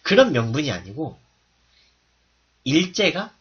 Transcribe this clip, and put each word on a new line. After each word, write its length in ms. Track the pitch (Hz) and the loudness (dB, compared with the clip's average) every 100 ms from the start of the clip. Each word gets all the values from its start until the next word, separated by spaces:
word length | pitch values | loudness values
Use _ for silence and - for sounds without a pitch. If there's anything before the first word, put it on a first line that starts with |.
그런 300 | - 196 262 | 4 4 4
명분이 400 | 127 113 127 147 | 2 0 -2 -4
아니고 480 | 90 92 110 160 - _ _ _ _ _ _ _ _ _ _ _ _ _ _ | -6 -10 -10 -10 -12 _ _ _ _ _ _ _ _ _ _ _ _ _ _
일제가 720 | 127 151 180 202 190 160 214 _ | 0 0 0 0 -2 -2 -10 _